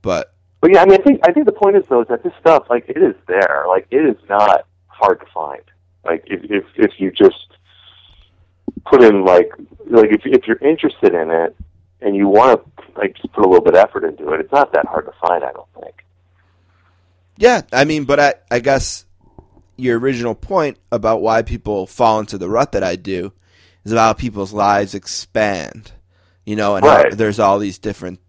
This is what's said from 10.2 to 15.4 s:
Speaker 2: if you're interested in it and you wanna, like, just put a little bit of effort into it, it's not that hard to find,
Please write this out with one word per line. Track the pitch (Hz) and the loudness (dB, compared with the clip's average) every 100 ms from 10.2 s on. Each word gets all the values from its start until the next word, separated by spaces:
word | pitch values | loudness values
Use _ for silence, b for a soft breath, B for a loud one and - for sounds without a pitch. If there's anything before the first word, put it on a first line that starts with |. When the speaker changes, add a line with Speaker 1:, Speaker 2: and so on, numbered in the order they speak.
| - | 0
Speaker 2:
if | 127 - | 0 0
you're | - | -2
interested | 139 165 151 - 101 | -2 0 -4 0 0
in | 87 80 | 0 -2
it | 82 85 _ - _ _ _ | -2 -2 _ -20 _ _ _
and | 104 | -6
you | 98 101 | -2 2
wanna, | 104 127 117 _ - - - | 4 4 2 _ -20 -20 -10
like, | 98 - | -10 -8
just | - | -12
put | - | -2
a | 95 | 2
little | 90 | 4
bit | 82 | 6
of | 87 | 4
effort | 107 101 | 2 0
into | 82 76 76 | -8 -8 -8
it, | 78 | -8
it's | - | -2
not | 139 139 | -2 0
that | - 73 | -2 -4
hard | 82 76 | -8 -10
to | _ 82 | _ -4
find, | 85 | -4